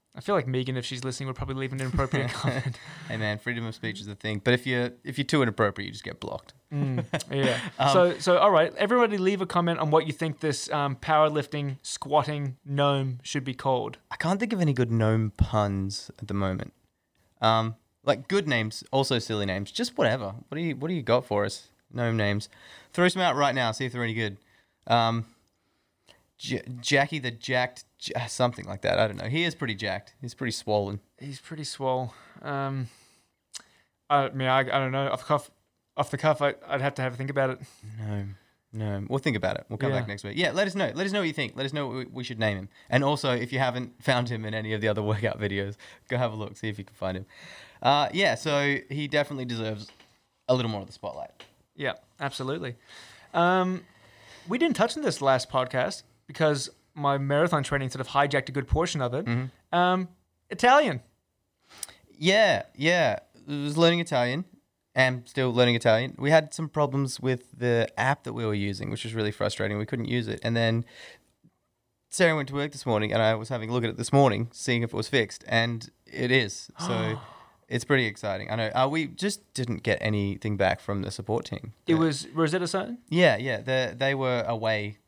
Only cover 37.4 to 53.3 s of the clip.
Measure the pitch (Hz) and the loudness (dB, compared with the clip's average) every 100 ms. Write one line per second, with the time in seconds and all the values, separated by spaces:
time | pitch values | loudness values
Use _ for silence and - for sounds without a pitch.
37.4 | 135 131 135 - 107 107 104 104 101 95 | 0 -2 -10 -18 -18 -10 -6 -6 -6 -12
38.4 | _ _ _ 110 107 98 101 135 147 107 | _ _ _ -6 -4 -4 -4 -2 0 0
39.4 | 92 - - 107 139 131 113 101 202 - | -2 -4 -8 -4 -2 -2 -4 -8 -6 -2
40.4 | 165 170 202 190 160 139 196 202 170 151 | 0 0 -2 0 -4 -2 -2 -2 -2 -2
41.4 | 127 - 135 147 139 131 123 131 120 113 | -6 -4 -6 -4 -4 -6 -8 -10 -10 -2
42.4 | 110 98 98 - - 123 139 147 139 123 | 0 0 -6 -16 0 2 2 0 0 0
43.4 | 120 131 131 120 123 - - 123 120 113 | -2 0 0 -2 -8 -4 0 0 0 -4
44.4 | 107 107 107 110 110 104 104 104 107 - | -4 -6 -4 0 0 0 0 0 0 -2
45.4 | 104 98 98 104 - - _ 123 120 107 | -2 -2 -4 -8 -18 -20 _ -2 -2 -4
46.4 | 107 101 110 104 95 - 92 92 95 - | -10 -8 -8 -8 -12 -8 -6 -4 -8 -18
47.4 | - - - - 131 147 143 175 196 113 | -20 -20 -20 -2 2 4 2 0 0 0
48.4 | 160 143 143 139 - 143 143 147 143 143 | 0 2 2 0 -4 -6 -2 0 0 -4
49.4 | 123 113 110 107 107 - - _ _ _ | -6 -4 -4 -6 -10 -20 -20 _ _ _
50.4 | - 127 117 104 95 - 95 - - - | 0 0 0 -4 -8 -10 -10 -10 -14 -16
51.4 | - _ _ - 135 - _ _ 139 - | -20 _ _ -8 -6 -6 _ _ -8 -6
52.4 | 131 160 131 117 _ - - - - | -6 -6 -6 -10 _ -20 -20 -20 -6